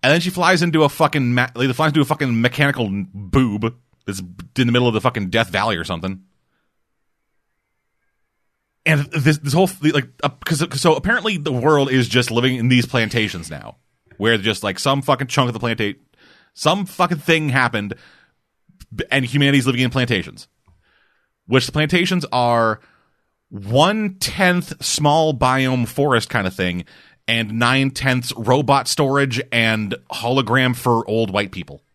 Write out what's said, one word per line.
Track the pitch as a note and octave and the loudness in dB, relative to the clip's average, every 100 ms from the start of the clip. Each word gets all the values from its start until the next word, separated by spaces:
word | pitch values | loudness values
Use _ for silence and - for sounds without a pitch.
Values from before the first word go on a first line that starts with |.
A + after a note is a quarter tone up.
And | B2+ | 4
then | E3 | 2
she | F3 | 2
flies | F3+ F3 F#3 | 0 2 2
into | E3+ D#3+ | 2 2
a | D3 | 2
fucking | - D3+ D3+ B2 | 2 0 2 0
ma-, | B2 B2+ A2+ | 0 -2 0
like, | C3 B2 | -2 0
flies | D#3 | 0
into | D3+ | 2
a | C#3+ | 0
fucking | D3+ C#3 A#2 | 0 0 2
mechanical | A#2+ A#2 C#3+ C#3 A2 | 0 2 0 0 -2
n-, | G2 F#2 | -4 -6
boob | G2+ G2 C#3 B2+ G#2 A2+ A#2+ _ _ - | -10 0 2 2 0 -4 -6 _ _ -10
that's | F#2+ | -10
in | F2+ F#2 - - A#2+ | -10 -16 -12 -2 2
the | |
middle | A#2+ B2 | 2 2
of | |
the | A2 | 2
fucking | B2+ A#2 G2 | -2 -2 -2
Death | A2 A2+ | -2 0
Valley | F#2+ G#2+ F#2+ | -2 -2 -2
or | |
something. | E2+ F2 F#2+ F#2+ _ _ _ _ _ _ _ _ _ _ _ _ _ _ _ _ _ _ _ _ _ _ _ _ _ _ - | -4 -6 -6 -10 _ _ _ _ _ _ _ _ _ _ _ _ _ _ _ _ _ _ _ _ _ _ _ _ _ _ 0
And | D#3 C#3+ | 0 0
this, | E3 C3+ D3+ | 0 2 2
this | C#3+ | 2
whole, | D3 F#3+ - | 2 2 2
like, | D3 D3 B2+ _ | 0 0 -4 _
uh, | - | -6
'cause, | - - D3+ | -4 -4 -2
'cause | D#3+ C3+ | -2 0
so | F3 D3+ | 2 2
apparently | F#3 A#3 G3+ F#3+ | 0 -2 -2 -4
the | D3 | -4
world | B2+ C3+ D3 C#3 | -2 2 4 4
is | C3 A#2+ | 2 2
just | B2 A#2+ | 0 2
living | A2+ B2+ B2+ | 0 0 0
in | A#2+ | 2
these | B2+ G#2+ | 2 2
plantations | B2+ A2 A#2+ G#2+ F#2 D#2+ | 0 0 0 -2 -4 -10
now, | D2+ - - _ _ _ - | -12 -14 -20 _ _ _ -2
where | G#2+ A2+ | 2 2
just, | G2 G#2 | 0 -2
like, | G#2 F#2+ | -4 -4
some | C#3+ C#3 | -2 -2
fucking | C3+ C3 C3 | 0 -2 0
chunk | - B2 | 0 0
of | |
the | A2 | -2
planta-, | A#2 A2+ G#2 - _ _ _ _ _ | -6 -2 -4 -4 _ _ _ _ _
some | - - F#3+ F#3 | -4 -2 0 -4
fucking | - F3+ F3 | -2 -2 -2
thing | C#3+ E3 D3+ | 2 2 2
happened, | C3 C3+ A2+ G2+ G#2+ - _ _ _ _ _ _ _ - G#2+ | 0 0 0 -6 -10 -16 _ _ _ _ _ _ _ -18 -10
b-, | - | -2
and | C#3 B2 | -2 0
humanity's | C#3 C#3+ C#3 B2+ | 2 4 4 2
living | A#2+ | 0
in | B2+ | 0
plantations, | C3 A#2+ G#2 E2 - - _ _ _ _ _ _ _ _ _ - | 0 0 -2 -4 -14 -20 _ _ _ _ _ _ _ _ _ 0
which | B2 B2 | 2 2
the | |
plantations | D3+ D3+ F3 F#3 F#3 - | -2 0 2 2 -2 -2
are | B2+ A#2+ A#2 A2+ G#2+ _ _ _ _ _ _ _ | 0 2 4 2 0 _ _ _ _ _ _ _
one-tenth | A2 G2 B2 E3 G#3+ G#3 F#3+ - - F#3 F3+ E3+ - | -14 -2 2 4 2 -4 -4 -8 0 2 2 -2 -10
small | - - D3 D3+ D#3 | -6 0 2 4 2
biome | C3+ C3 C3 C3 B2+ B2 | 2 0 0 0 0 -2
forest | - C#3+ A#2+ - | -2 2 0 0
kind | A#2+ F#2+ | -2 -2
of | |
thing, | F#2 F#2 F2 E2+ - - _ - | -2 -4 -4 -8 -18 -20 _ -4
and | A2+ G#2+ A2 | -2 -2 0
nine-tenths | A#2+ C3 C3+ C3 C3+ B2+ B2 - | 2 2 0 -2 -2 -2 -4 -6
robot | A2+ B2+ C3+ C#3 A2+ | 0 2 2 0 0
storage | - C#3 C#3 C#3 A#2 - | -2 0 2 0 -2 -4
and | A#2 A2+ A2 G#2 - _ | 0 0 0 -4 -8 _
hologram | - A#2 C3 A2 B2+ B2+ A#2+ | -8 -2 0 2 2 2 0
for | B2+ A2+ A2 | 2 0 0
old | A2 A2+ | -2 0
white | F#2+ G2+ | -2 -4
people. | F#2+ E2 C#2+ _ | -8 -14 -16 _